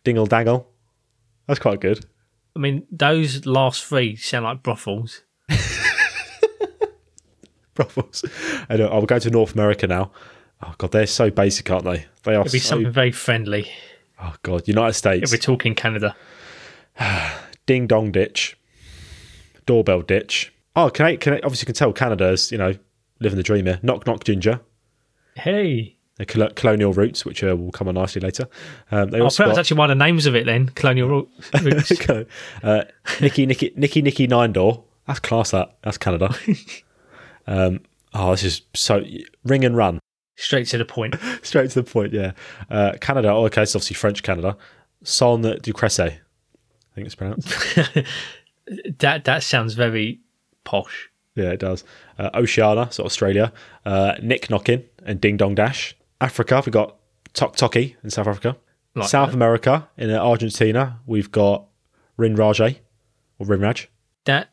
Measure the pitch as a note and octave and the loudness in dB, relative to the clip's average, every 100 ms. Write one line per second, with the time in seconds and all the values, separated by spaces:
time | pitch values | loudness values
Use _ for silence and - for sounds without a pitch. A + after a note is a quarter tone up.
0 | - A2+ G#2+ A2+ A2+ B2 - _ _ _ | -2 0 2 2 2 0 -4 _ _ _
1 | _ _ _ _ - C#3 A#2+ G2 F#2+ A2 | _ _ _ _ -6 -2 0 0 0 -2
2 | - _ _ _ _ D#3+ C#3 C#3 F3 D#3+ | -4 _ _ _ _ -6 -4 -4 -6 -2
3 | D3 D#3+ D3+ C3+ C#3 C3 C3 - - C#3+ | 2 2 0 -2 0 2 2 -2 -4 -2
4 | A#2 G#2+ - B2 A2+ C3 C3 A2 - G2+ | -2 -4 -6 -4 -4 -4 -6 -6 -6 -6
5 | A2+ - _ _ - D3+ - - - - | -8 -12 _ _ -4 -2 -2 -4 -2 0
6 | - - - - G#4+ - G4 - G#4 - | -2 -4 -14 -2 -2 -2 -10 -6 -8 -8
7 | _ _ _ _ _ _ _ - C3 - | _ _ _ _ _ _ _ -4 -4 -4
8 | - - - - D#4+ C#4+ - A2 A2 G#2+ | -6 -6 -10 -8 -8 -8 -2 0 2 2
9 | G#2+ B2 A2+ A#2 A2 G#2+ G#2 G#2 F#2+ F2+ | 2 2 2 2 2 2 2 2 0 -2
10 | G2 - - - _ _ - - - G#2+ | -4 -8 -20 -20 _ _ -18 -8 -2 0
11 | G#2+ - A2+ G2 G2+ - - F#2 F2+ F2 | 2 2 2 4 2 0 -2 -2 -2 -6
12 | - _ - G#2+ G2 B2+ - A#2 A2+ B2 | -8 _ -2 0 2 0 0 0 0 2
13 | B2 A#2 - A2+ G#2 G#2 G#2 - - - | 0 0 -2 -2 -2 -4 -6 -12 -20 -20
14 | _ - F2 - - F2 F#2 G#2 A2+ G#2 | _ -16 -14 -10 -4 -2 0 2 2 0
15 | G#2 F#2 - A#2 - B2+ A#2+ G#2+ A2+ G#2+ | 0 0 0 -2 0 0 0 -2 -2 -2
16 | G#2 - - - - - - - _ - | -4 -4 -14 -20 -20 -20 -20 -20 _ -6
17 | G#2+ F#2 D#2 - - - - B2+ A#2 A2 | -4 -4 -6 -10 -16 -6 0 2 4 2
18 | G#2+ F#2+ - - - - _ _ - - | 2 0 0 -2 -6 -8 _ _ -20 -20
19 | - - - - _ _ - A#2 G#2+ F2+ | -20 -20 -20 -20 _ _ 2 2 4 2
20 | E2 G2 - - - _ _ - D#3 - | 2 0 0 -4 -6 _ _ 0 2 4
21 | D#3 D#3 C#3+ C#3+ C#3+ B2+ - A2+ C3 G2+ | 2 2 0 0 -2 -4 -4 0 0 2
22 | B2+ G2+ F#2 F#2 - A#2 F#2 G2 _ _ | 0 2 2 2 0 -2 -2 -2 _ _
23 | _ - A2 G2 F2+ G#2 F#2 F2+ A#2+ A2 | _ -4 -2 0 0 2 2 0 -2 -2
24 | - A2+ - G2 G2+ A#2+ - _ _ _ | -2 -2 0 0 2 0 -4 _ _ _
25 | _ _ _ - E3+ G3+ F#3+ B2 G#2+ - | _ _ _ -8 -4 0 0 -2 -4 -12
26 | _ - F#2+ A2 G#2+ - A#2+ G#2+ G2+ F#2+ | _ -12 -6 -2 -2 0 2 4 2 2
27 | A2 - - - G2 F2+ F2+ - F#2+ F#2 | 0 -2 -10 -4 -2 -2 -4 -6 -4 -2
28 | F#2+ F#2+ F#2+ - B2+ - - - - G#2 | -2 -4 -6 -6 -8 -12 -20 -20 -4 0
29 | G2 A2+ B2 - G#3 G#3+ - D3+ D3+ C3+ | 0 2 2 4 4 4 2 2 4 4
30 | D3 E3+ D3 A#2+ A#2 A#2 C3 - C#3 B2+ | 4 4 4 2 2 2 0 0 2 2
31 | B2+ C#3+ C3+ - - C#3+ D3+ D3 D3 - | 2 0 -2 -10 -2 0 2 2 2 2
32 | - A2+ A#2 - - - G#2 G#2+ - _ | 2 -2 -4 -12 -18 -4 2 2 0 _
33 | - - C#3 - C3 B2+ - - C#3+ D#3 | -10 0 2 4 2 2 -2 0 0 2
34 | C#3+ C3 B2+ A#2+ A#2+ G2 F#2+ A#2 - _ | 2 2 2 4 4 4 2 2 -6 _
35 | - C3+ - A2+ G#2+ F#2+ - _ G#2+ - | -10 -8 -2 0 0 0 -2 _ -10 -6
36 | - F2 F#2+ A#2+ - F#3 - - _ _ | -2 0 0 -2 -2 -4 -6 -20 _ _
37 | _ - - - - F#2+ F#2 F#2 - _ | _ -20 -20 -16 -4 0 2 0 -8 _
38 | _ G#2 F#2 F#2 F#2+ D#2+ - - - G2+ | _ -2 0 0 0 -4 -8 -4 0 0
39 | - - - _ B2 C3+ B2+ A#2 G2 E2+ | -2 -10 -18 _ 0 2 4 4 2 0
40 | - _ _ - - C3+ A#2+ A#2+ A#2 - | -8 _ _ -12 -2 -2 0 -4 -4 -6
41 | A2+ D#3+ A#3+ B3 - D3 C3+ C3 B2 A#2 | -6 -6 -8 -10 -2 0 2 0 -2 0
42 | G2+ G#2+ F#2+ - - - - G#2+ G2+ - | -2 -2 -4 -6 -16 -18 -6 0 0 0
43 | - C3+ G#2+ G#2+ A2 - G#2+ G2+ - G#2 | -2 2 2 4 2 2 0 0 -4 -2
44 | G#2+ G2+ - F2+ F2+ G2+ - _ _ _ | -2 -2 -4 -2 -4 -6 -10 _ _ _
45 | - - B2 A#2 A2+ - - - A2 - | -6 2 2 2 0 -4 -8 -2 -2 0
46 | E2+ D2+ _ _ _ _ _ _ _ - | -2 -4 _ _ _ _ _ _ _ -16
47 | G2+ - G2 C#3+ - - - - D3+ D#3 | -14 -10 -8 -8 -8 -6 -4 -2 -2 -2
48 | C3 - - - _ _ - G3 - D3 | -4 -8 -12 -16 _ _ -18 -14 -12 -2
49 | C#3+ D3+ C3+ D3+ - C3 A2+ A2 A#2+ A2+ | 0 0 0 0 0 -2 -2 0 0 0
50 | G#2+ A#2+ _ _ _ _ - G2+ - - | -4 -6 _ _ _ _ -4 -4 -4 -10
51 | - _ _ - F2+ F#2 F#2+ F#2 - - | -18 _ _ -6 -4 -4 -4 -6 -10 -20
52 | - - G2 - A#2+ - G#2+ G#2+ A#2+ - | -20 -10 -6 -2 0 4 4 4 0 -4
53 | G2 - G2 G2+ A2+ - - - G#2 F#2+ | -6 -2 2 2 0 -2 -20 -12 -2 2
54 | G2 - A2+ B2+ - G#2 - B2 - _ | 2 0 -2 -2 0 -2 0 0 -2 _
55 | - G2 G#2+ G#2 G2+ G2+ A2 C#3 - - | -8 0 0 2 2 2 0 -2 -8 -12
56 | _ - C3 - A#2 C3 C3 G#2+ G#2 - | _ -6 -4 -2 0 0 2 0 0 -4
57 | _ _ - - C3 - F#3+ - C3+ - | _ _ -14 -4 -4 0 0 2 -2 -6
58 | A2 - G#2 G2+ A#2 C3 _ _ _ A#2 | -10 -4 -4 -2 -4 -6 _ _ _ -6
59 | G#2 C#3+ C3+ B2+ A#2 A#2 B2+ D3 D3+ - | -2 2 2 4 4 4 2 0 -2 -8
60 | A2+ A2 A2+ A#2 A2+ - A2 A2+ C3+ A#2 | -4 0 2 2 0 0 2 2 -2 -6
61 | A#2+ A2 G2+ A2 G2+ G2+ - _ _ _ | -4 -4 -2 2 2 2 -4 _ _ _
62 | _ - A2+ G#2+ G#2+ G#2+ A2+ C3+ _ _ | _ -2 0 4 4 4 2 -2 _ _
63 | _ _ _ - G2+ G2 G2+ B2 - _ | _ _ _ -8 -2 0 0 -2 -8 _
64 | _ _ - C#3 - | _ _ -2 -2 -2